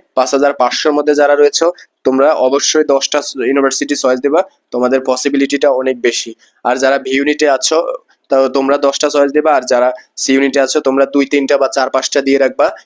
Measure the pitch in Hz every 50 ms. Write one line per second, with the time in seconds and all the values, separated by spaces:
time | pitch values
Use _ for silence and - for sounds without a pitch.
0 | - _ - 127 131 135 143 135 139 143 143 - 127 123 - - - 156 147 147
1 | 143 147 147 147 143 143 147 143 147 143 - - 165 175 175 - - _ _ _
2 | - 135 131 131 135 151 156 - 127 131 135 143 - - - 156 151 143 139 135
3 | - - 143 147 143 - - 135 120 123 139 139 139 135 127 - 143 139 143 135
4 | - 127 131 127 131 139 147 170 190 - _ _ _ _ - 123 127 123 131 131
5 | 131 131 127 127 - 143 143 135 139 135 143 135 143 143 131 127 131 131 131 123
6 | 117 120 117 - - 117 110 _ _ _ _ _ - 117 127 127 135 131 139 135
7 | 131 131 135 135 143 151 147 147 156 143 135 127 - - 156 165 170 - - -
8 | _ _ _ _ _ - 139 135 135 127 127 139 135 135 143 139 139 139 139 -
9 | - 143 139 147 143 143 139 151 151 160 147 135 123 123 127 120 123 127 127 -
10 | - _ _ - - - 135 135 139 139 131 139 135 131 - 151 147 135 131 139
11 | 135 135 143 143 139 135 143 143 135 135 143 135 135 131 - 139 131 131 - 135
12 | - - - 143 135 135 135 135 135 127 - - 143 180 - - -